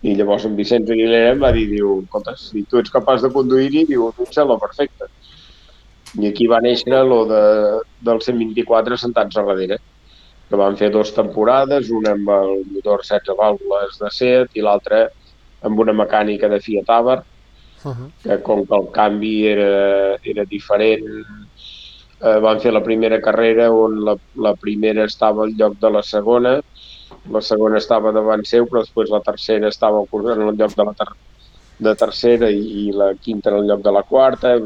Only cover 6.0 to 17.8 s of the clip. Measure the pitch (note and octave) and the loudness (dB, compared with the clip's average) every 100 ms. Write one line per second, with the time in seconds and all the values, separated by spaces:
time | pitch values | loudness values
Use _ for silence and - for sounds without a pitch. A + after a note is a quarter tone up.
6 | - G#2+ G#2 G#2 A#2 A#2 A#2+ A#2+ - C3 | -16 -4 -4 0 2 2 2 -2 0 2
7 | C3 A#2+ A2 A2 G#2+ G#2+ G#2 A2 A2+ _ | 4 2 2 2 4 4 0 -2 -8 _
8 | A#2 A2+ A2+ A#2+ A2+ A2 A#2+ A#2 A2+ B2 | -2 -2 -2 -4 -2 -4 0 0 0 -4
9 | A#2+ A#2 G#2 G#2+ G2+ F#2+ F#2 G#2 _ _ | -4 -2 -2 -2 -2 -2 -4 -6 _ _
10 | _ - - - - G2+ G2 G2 G#2 G#2+ | _ -20 -20 -20 -6 0 0 2 0 2
11 | G#2+ - G2+ G#2+ A2 C3 C3+ C#3 A2+ A2+ | 0 -2 -4 0 2 2 2 -2 -2 -2
12 | G#2+ G2+ G2+ G2+ G2 G2 F#2+ G2 G#2 G2+ | -2 -2 0 0 0 -4 -6 -8 -2 -2
13 | - - - F#2+ G#2+ G#2 G2 G2 G2+ - | 0 -4 -2 0 0 0 -2 -4 -4 -8
14 | G#2 - B2 B2+ B2 G#2+ G#2+ G2+ - G#2+ | -10 -2 2 2 2 -2 0 0 0 0
15 | A2+ - _ _ _ _ G#2+ G#2+ A2 G#2+ | 0 -2 _ _ _ _ -4 0 2 2
16 | G#2 A2 G#2 G#2 G#2 G#2 - G#2 F#2+ A#2 | 0 0 0 -2 0 -2 -2 -6 0 2
17 | A#2+ C3 - - _ _ - _ | 2 -2 -4 -20 _ _ -20 _